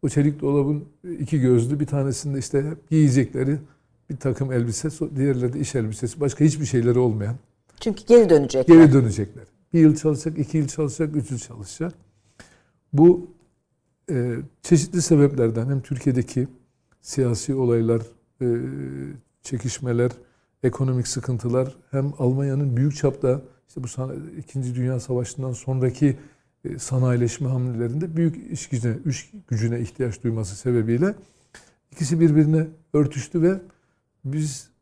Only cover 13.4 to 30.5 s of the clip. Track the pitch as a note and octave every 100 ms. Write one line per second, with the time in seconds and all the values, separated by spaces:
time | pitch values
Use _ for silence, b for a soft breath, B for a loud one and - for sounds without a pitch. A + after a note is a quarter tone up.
13.4 | _ _ _ _ _ _ - C#3+ A#2+ A#2
14.4 | C#3+ _ - E3+ - F3+ D3+ D#3+ C#3+ C#3
15.4 | A#2 A2+ B2 C#3 B2 C3 C#3+ B2 A#2+ -
16.4 | C3 - _ _ _ _ - - B2+ A2+
17.4 | - C3+ B2 A#2 A2+ A#2 A2+ - _ _
18.4 | B2 A#2 B2+ C3+ C3+ C3+ C#3 C#3+ _ _
19.4 | - A#2+ B2+ - B2+ A#2+ A#2+ A#2 - _
20.4 | _ _ C3 - C3 B2+ A#2 - - A#2+
21.4 | A#2+ B2 C3 - _ C3+ C#3 C#3+ B2+ C3
22.4 | C#3 C3+ C#3+ A#2+ C#3 C#3+ D3 C3+ C3 C3
23.4 | - b _ - B2 - C3 C#3 D#3 -
24.4 | - C3+ B2+ B2 B2+ B2+ - B2 B2 -
25.4 | C3 B2 - C3 B2+ B2 D3 C3 b b
26.4 | b _ - C3+ - C3 B2+ B2 A#2+ -
27.4 | C3+ B2+ B2+ A2+ A#2 C3+ F3 D#3+ E3 D#3+
28.4 | - D3+ - B2+ A#2 A2+ - C3 - G#3+
29.4 | - A#2 A2+ A#2+ A#2 - B2+ G2 A#2+ A2+
30.4 | G#2